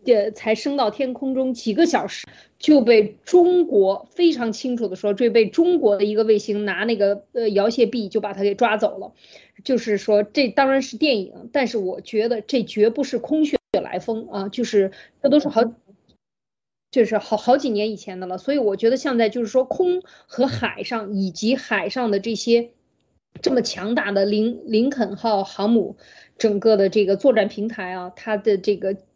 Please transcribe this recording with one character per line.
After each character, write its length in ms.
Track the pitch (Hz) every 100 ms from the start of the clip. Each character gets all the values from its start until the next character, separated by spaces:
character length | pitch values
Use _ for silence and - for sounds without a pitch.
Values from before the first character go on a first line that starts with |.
也 280 | - 226 208
才 240 | 208 220
升 240 | 226 285 277
到 120 | 220
天 220 | 208 262
空 220 | 247 269
中， 180 | 262 262
几 220 | 240 226
个 100 | 208
小 220 | 330 208 196
时 200 | - - - _ _
就 220 | - 294
被 380 | 226 226 208 -
中 440 | - 359 349 359 330
国， 420 | 220 190 196 -
非 220 | - 349
常 180 | 254 233
清 280 | 208 262 240
楚 100 | 214
的 80 | 185
说， 160 | 208
这 160 | 202 240
被 180 | 226 214
中 320 | - 339 349
国 200 | 233 202
的 60 |
一 100 | 208
个 100 | 214
卫 140 | 220 208
星 260 | 202 208
拿 200 | 208 180
那 120 | 214 220
个， 280 | 202 202 _
呃， 180 | 247 226
摇 180 | 202 208
曳 200 | 233 233
臂 200 | 247 202
就 140 | 214
把 100 | 202
它 100 | 196
给 120 | 202
抓 240 | 202 233 214
走 200 | 208 190
了。 140 | 196 _ _ - _ _
就 140 | - 247
是 220 | 233 202
说 240 | - 208
这 260 | 214 - 254
当 240 | 233 269
然 80 | 269
是 160 | 262 226
电 220 | 311 226
影， 320 | 180 - 233
但 140 | 285 240
是 100 | 233
我 240 | 185 -
觉 300 | - 220 226
得 100 | 226
这 220 | 214 262
绝 260 | 214 214 214
不 160 | 233
是 140 | 269 233
空 260 | - 311
穴 140 | 302 - _
来 260 | 190 - 185
风 280 | - 220 -
啊， 180 | 202 196
就 160 | 220
是 280 | 226 208 190 - - _
这 60 | 269
都 100 | 202
是 120 | -
好， 120 | 220 233 - _ _ _ _ _ _ _ _ _ _ _
就 140 | 262
是 140 | 214 214
好， 180 | - 214
好 220 | 220 277
几 100 | 277
年 220 | 208 214
以 60 | 202
前 240 | - 185
的 60 | 185
了。 120 | 180
所 160 | -
以 40 | 285
我 160 | 214
觉 140 | 196 226
得 80 | 262
现 220 | 277 240
在 100 | 226
就 140 | 233
是 60 | 220
说 180 | 262 262
空 360 | - 359 359 - _ _
和 200 | - 220
海 360 | 113 220 -
上 300 | - 226 202
以 180 | 202 190
及 260 | 170 220 262
海 340 | - 208 202
上 200 | 254 240
的 100 | 196
这 140 | 214
些 360 | 220 - 233 233 _ _ _ _ _ _ -
这 80 | -
么 100 | 254
强 340 | 233 - 196
大 180 | 240 202
的 120 | 196
林-， 380 | 196 208 220 240
林 240 | - 220 254
肯 260 | 269 226 202
号 280 | 233 202
航 240 | 190 - 208
母 280 | 233 180 - - - _ _
整 220 | 220 202
个 180 | 220 208
的 120 | 196
这 180 | 214 196
个 100 | 196
作 160 | 277
战 160 | 233 208
平 200 | - 214
台 240 | 226 185
啊， 200 | 185 180 -
它 200 | - 214
的 220 | 214 196
这 180 | 190 202
个 200 | 196 196 _